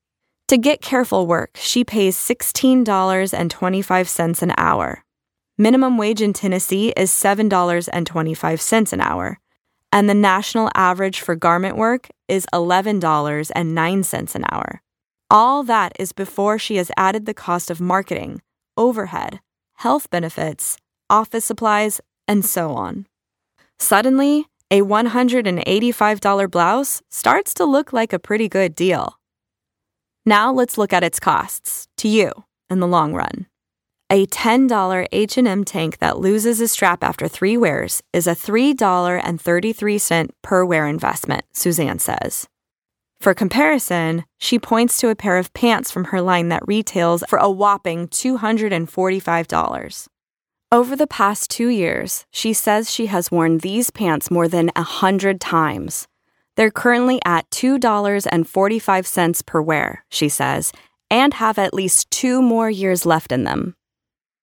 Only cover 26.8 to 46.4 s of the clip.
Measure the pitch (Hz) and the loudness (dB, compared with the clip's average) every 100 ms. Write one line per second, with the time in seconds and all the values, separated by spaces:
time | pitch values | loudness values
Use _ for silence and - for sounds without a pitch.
26.8 | 277 - - - 226 311 - - 330 277 | -2 -6 -10 -2 2 2 0 0 2 2
27.8 | 294 240 226 180 - 214 214 196 185 156 | 0 -2 -2 -4 -2 -2 0 0 0 0
28.8 | 185 165 - - _ _ _ _ _ _ | 0 0 -4 -10 _ _ _ _ _ _
29.8 | _ _ _ _ 220 208 233 262 247 - | _ _ _ _ 4 4 4 2 0 0
30.8 | 202 180 170 - - 107 - - - - | 0 2 0 0 0 0 -2 -8 -10 -12
31.8 | - - 214 214 185 - - _ - 185 | -12 -6 0 2 2 -2 -16 _ -4 -2
32.8 | 175 175 151 165 - - 185 _ _ _ | 2 2 2 -2 -4 -8 -14 _ _ _
33.8 | _ _ - 196 196 - 233 240 262 220 | _ _ 0 2 2 0 2 4 4 2
34.8 | 185 185 180 - 208 - 247 190 190 185 | 0 -2 -2 -2 -2 2 2 2 -4 -4
35.8 | 160 - - - 190 214 226 226 233 - | -6 -4 -4 -2 0 2 2 0 -2 0
36.8 | 190 175 - - 165 - 190 233 196 139 | 0 2 -2 -2 -6 -2 0 2 2 0
37.8 | - - - 175 170 170 - 220 277 269 | -4 -8 -4 -2 -2 -2 -2 2 2 2
38.8 | 208 180 175 180 165 170 - 175 214 220 | 2 2 0 -2 -4 -4 0 0 0 -2
39.8 | 208 208 - 165 160 - - 185 180 160 | -2 -2 0 0 0 -6 -2 2 2 2
40.8 | 151 160 - - - - - - 180 165 | 0 -2 -4 -4 -4 -6 -6 -4 -2 0
41.8 | 143 - - - - - - _ _ _ | -2 -2 -4 -4 -6 -8 -12 _ _ _
42.8 | _ _ _ _ 196 180 196 240 302 285 | _ _ _ _ 0 2 0 2 2 2
43.8 | - 175 160 165 - _ - 240 - 226 | 0 -2 -2 -4 -6 _ -2 -2 0 0
44.8 | 240 - 240 220 208 180 180 - 240 214 | 2 0 0 0 0 0 0 0 2 2
45.8 | - 190 180 185 180 175 | -2 -6 -4 -2 0 0